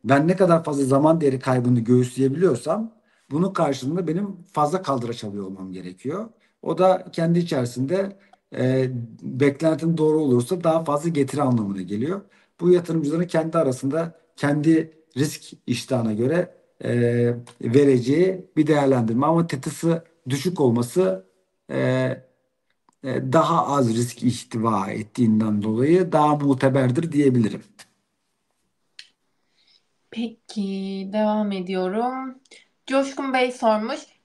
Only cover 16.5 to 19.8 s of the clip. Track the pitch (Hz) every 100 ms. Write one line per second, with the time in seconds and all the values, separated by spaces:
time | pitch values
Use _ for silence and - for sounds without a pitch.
16.5 | _ _ _ 120 120 120 120 120 120 120
17.5 | - 117 127 143 127 117 151 185 185 -
18.5 | - 151 147 139 127 113 113 147 165 165
19.5 | 139 160 -